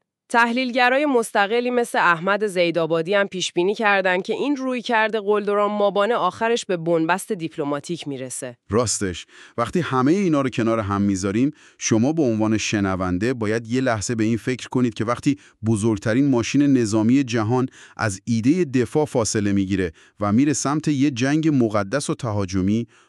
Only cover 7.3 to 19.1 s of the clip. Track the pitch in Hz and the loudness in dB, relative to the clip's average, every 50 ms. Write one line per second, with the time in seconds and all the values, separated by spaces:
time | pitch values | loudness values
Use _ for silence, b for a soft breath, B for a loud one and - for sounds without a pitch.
7.3 | 220 175 160 151 - - 147 143 143 143 - - 175 151 - 147 139 123 131 127 | -6 -6 -6 -8 -6 -6 -4 -4 -4 -4 -6 -8 -10 -8 -8 -10 -10 -8 -10 -10
8.3 | - - 139 123 123 - _ - 101 117 123 110 - - 104 95 87 - - B | -10 -10 -12 -12 -14 -16 _ -2 0 0 0 0 -2 -4 -4 -6 -6 -8 -12 B
9.3 | B B B B B - 117 - - 185 156 - 135 127 127 143 175 208 202 175 | B B B B B -6 -6 -2 -2 -2 -2 0 0 2 2 2 2 2 2 2
10.3 | 156 139 135 127 - - 117 113 113 113 104 95 101 101 101 101 98 92 95 101 | 0 0 0 -2 -2 -2 0 0 0 0 0 -2 0 0 2 2 0 0 0 0
11.3 | 98 113 131 147 b b b b b b - - 117 110 117 139 160 165 147 120 | 0 0 0 0 b b b b b b -2 0 2 2 4 2 2 0 0 0
12.3 | 113 107 110 110 110 104 - - - 104 98 95 95 90 92 90 90 90 107 123 | 0 0 0 0 0 0 0 -2 -2 0 0 0 -2 -2 -2 -2 -2 -2 -2 -2
13.3 | 135 120 110 104 110 117 117 110 120 131 131 123 113 107 - - 123 110 110 110 | -2 -2 -2 -2 -2 -2 -2 -2 -2 -2 0 0 -2 -2 -2 -4 -2 0 0 0
14.3 | 117 110 - 127 131 - - - - 131 123 123 107 - 110 110 120 - - 147 | 0 0 -2 -4 -6 -6 -6 -4 0 0 0 0 0 -2 -2 -2 -2 0 0 0
15.3 | 139 B B B B B 104 110 113 101 101 117 110 98 - 117 110 131 143 143 | -2 B B B B B -2 0 0 2 2 0 0 0 0 0 0 2 2 2
16.3 | 131 117 110 - - 135 147 143 135 127 117 104 107 110 107 113 127 143 139 120 | 2 2 0 0 2 2 4 4 4 4 2 2 2 2 2 4 4 2 2 0
17.3 | 117 120 104 107 123 127 131 127 B B B B B - - 110 98 95 - 117 | -2 -2 0 2 2 0 0 -2 B B B B B -4 -4 -4 -4 -6 -4 -2
18.3 | 117 113 104 131 165 185 175 139 123 131 120 - - 156 151 127 | -2 0 2 2 2 2 0 0 0 0 0 0 0 0 0 0